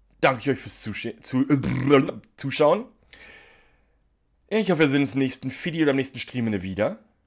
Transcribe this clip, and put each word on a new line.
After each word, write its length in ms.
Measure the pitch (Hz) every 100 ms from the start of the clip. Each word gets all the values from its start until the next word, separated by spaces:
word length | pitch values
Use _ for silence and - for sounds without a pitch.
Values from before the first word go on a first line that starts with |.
| _ _
danke 200 | 143 127
ich 80 | 143
euch 100 | 131
fürs 220 | - -
Zusche-, 380 | - 104 117 -
zu-, 280 | - 127 131
äh, 600 | 143 - 127 127 143 147 - - -
Zuschauen. 500 | 139 - 151 190 262 _ _ - - - - _ _ _ _ _ _ _ _ _ -
Ich 220 | 214 196
hoffe, 120 | 165
wir 80 | 156
sehen 120 | 143
uns 120 | 139
im 60 | 131
nächsten 320 | 135 - 131
Video 320 | - - 165
oder 80 | 151
am 60 | 135
nächsten 220 | 131 120
Stream 420 | - 127 117 104
wieder. 420 | 90 92 110 214 _ _